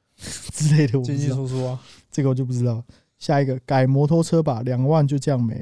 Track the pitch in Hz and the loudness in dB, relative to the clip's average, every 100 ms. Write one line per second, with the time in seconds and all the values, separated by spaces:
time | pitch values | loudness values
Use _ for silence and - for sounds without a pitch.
0 | _ - - - - - 151 151 143 135 | _ -18 -14 -14 -12 -2 2 4 4 0
1 | 123 139 147 131 131 127 127 127 - - | -2 -2 -2 -2 -4 -4 -6 -8 -14 -20
2 | _ - 135 127 131 123 123 117 - - | _ -2 0 0 -2 0 0 -2 -8 -20
3 | _ - - 143 135 127 - 135 131 139 | _ -12 -2 0 0 -2 0 2 4 2
4 | 147 165 165 165 147 113 127 123 131 160 | 2 2 2 0 0 -2 -2 -2 2 2
5 | 143 143 151 131 117 107 | 2 0 0 0 0 -4